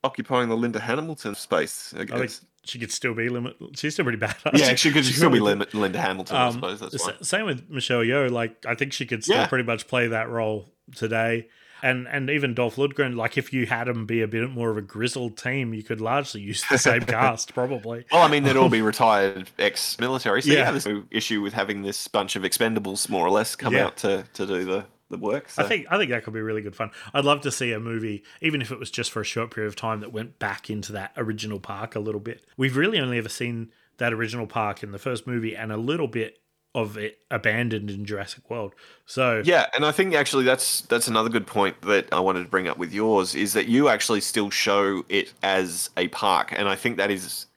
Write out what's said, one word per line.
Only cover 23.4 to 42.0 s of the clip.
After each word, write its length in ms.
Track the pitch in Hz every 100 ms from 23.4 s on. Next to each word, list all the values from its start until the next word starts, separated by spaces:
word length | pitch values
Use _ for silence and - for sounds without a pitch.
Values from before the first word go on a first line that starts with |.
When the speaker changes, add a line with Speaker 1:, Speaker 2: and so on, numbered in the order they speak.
| 113 -
Speaker 1:
come 160 | 123
Speaker 2:
Yeah. 140 | 127 131
Speaker 1:
out 100 | -
to, 260 | 107 98 92 -
to 100 | 98
do 180 | 92
the, 220 | 92 95 101 _ _
the 80 | -
work. 300 | 101 131 - -
Speaker 2:
I 60 |
Speaker 1:
So. 40 | 202
Speaker 2:
think, 200 | 202 143
I 60 | 185
think 120 | 170
that 120 | 120
could 100 | 110
be 60 | 110
really 220 | 110 110
good 120 | 104 95
fun. 120 | 110 - -
I'd 120 | 143 143
love 160 | 147
to 100 | 143
see 220 | 120 123
a 80 | 110
movie, 420 | 117 113 110 101 - -
even 200 | 165 151
if 100 | 113
it 80 | 123
was 100 | -
just 220 | - 117
for 80 | -
a 60 | 104
short 260 | - 117
period 140 | 113 107
of 80 | 104
time, 240 | 113 110
that 140 | 104
went 260 | 110 117 -
back 300 | 107 95 -
into 240 | 107 95
that 180 | 104 98 -
original 420 | 113 107 107 104
park 360 | - 98 110 -
a 40 |
little 220 | 107 107
bit. 240 | 107 117 _ -
We've 220 | 131 131
really 200 | 180 214
only 200 | 131 120
ever 100 | 110
seen 460 | - 123 117 113 _ _ _
that 160 | 120
original 340 | 113 113 120 110
park 360 | - 107 101
in 100 | 107
the 60 | 98
first 280 | - 120 -
movie 260 | 120 113
and 160 | 101 110
a 80 | 107
little 300 | 117 165 139
bit 320 | 117 110 - _ _ _ 127
of 220 | 110 104
it 220 | 107 - _
abandoned 640 | 120 110 110 120 110 104
in 120 | 98
Jurassic 460 | 101 104 98 - _
World. 240 | 120 101 _ - - _
So 380 | - 127 113 110
Speaker 1:
Yeah, 220 | 175 - 123
and 100 | 151
I 60 |
think 240 | 151 190 160
actually 280 | 143 139
that's, 380 | 127 127 - -
that's 260 | - 120 117
another 220 | 113 110
good 160 | 113 98
point 340 | 107 98 80
that 280 | 90 101